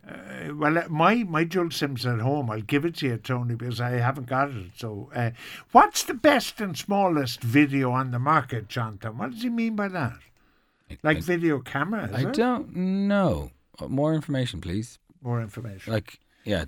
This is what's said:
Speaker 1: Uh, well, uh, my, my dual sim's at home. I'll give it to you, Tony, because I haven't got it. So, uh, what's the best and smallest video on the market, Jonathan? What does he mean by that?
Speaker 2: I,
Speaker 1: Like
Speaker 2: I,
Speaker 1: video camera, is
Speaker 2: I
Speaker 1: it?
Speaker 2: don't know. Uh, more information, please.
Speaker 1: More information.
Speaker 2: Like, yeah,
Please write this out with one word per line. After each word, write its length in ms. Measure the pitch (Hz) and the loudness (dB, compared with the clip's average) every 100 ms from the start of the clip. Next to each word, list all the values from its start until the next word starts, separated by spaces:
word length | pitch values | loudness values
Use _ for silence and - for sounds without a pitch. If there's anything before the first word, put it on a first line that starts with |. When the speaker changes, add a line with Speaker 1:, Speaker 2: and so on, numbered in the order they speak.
| - | -10
Speaker 1:
Uh, 460 | - - - 156 147 | -16 -14 -10 -8 0
well, 240 | 147 165 | 2 2
uh, 60 | 170 | 0
my, 260 | 156 170 233 208 | 4 4 4 2
my 180 | 156 | 0
dual 260 | 170 185 170 | 0 0 0
sim's 380 | - 147 127 123 | 0 -2 -2 -2
at 140 | 117 | 0
home. 280 | 117 147 123 | 2 0 0
I'll 120 | 107 | -4
give 240 | 104 143 160 | 0 0 0
it 100 | 160 | -2
to 120 | 143 | -2
you, 100 | 113 | -2
Tony, 360 | - 127 120 | -2 -2 -2
because 260 | 113 123 117 | -4 -4 -4
I 120 | 120 123 | 0 2
haven't 260 | 120 139 120 | 0 0 -2
got 240 | 131 143 | 0 0
it. 220 | 123 90 - | -2 -12 -10
So, 340 | 113 104 - | -10 -8 -8
uh, 180 | 135 117 117 - - - | -2 -2 -4 -14 -18 4
what's 280 | 233 415 - | 6 6 4
the 120 | - 277 | -4 2
best 440 | 302 285 - - | 4 4 2 -6
and 160 | 208 143 | -6 -6
smallest 640 | - 202 190 156 127 - | -2 2 2 2 0 -4
video 480 | 120 131 147 135 127 | 2 4 6 4 0
on 180 | 127 131 | 0 -2
the 100 | 123 | -2
market, 500 | 135 156 - 120 104 | 2 2 2 -6 -6
Jonathan? 500 | - 113 101 113 110 | -6 -6 -6 -10 -6
What 120 | 226 | -8
does 120 | 233 | -4
he 60 | 240 | -4
mean 260 | 233 226 214 | -2 -2 -2
by 140 | 202 | -2
that? 280 | 185 127 - - _ _ _ _ _ - | -2 -4 -6 -20 _ _ _ _ _ -18
Speaker 2:
I, 80 | - | -4
Speaker 1:
Like 140 | 151 160 | 0 0
Speaker 2:
I, 40 | |
Speaker 1:
video 380 | 165 175 170 143 | 2 2 2 0
camera, 460 | 120 139 160 220 104 | -2 -4 -2 -2 -4
is 200 | 98 170 | -2 0
Speaker 2:
I 40 | |
Speaker 1:
it? 40 | |
Speaker 2:
don't 420 | 269 240 247 - 170 | 2 2 2 -4 -4
know. 760 | 185 190 202 202 185 82 69 - _ - | 0 2 2 4 4 2 -4 -12 _ -12
Uh, 80 | 69 | -4
more 260 | 131 151 160 | 0 2 0
information, 440 | 143 135 120 92 | 0 -2 -2 -4
please. 380 | 85 95 117 - _ _ | -4 -4 -6 -12 _ _
Speaker 1:
More 180 | 123 120 | -4 -4
information. 540 | 113 113 120 98 - | -4 -8 -12 -12 -4
Speaker 2:
Like, 260 | 110 - - _ _ - | -4 -4 -14 _ _ -2
yeah, 180 | 98 | -2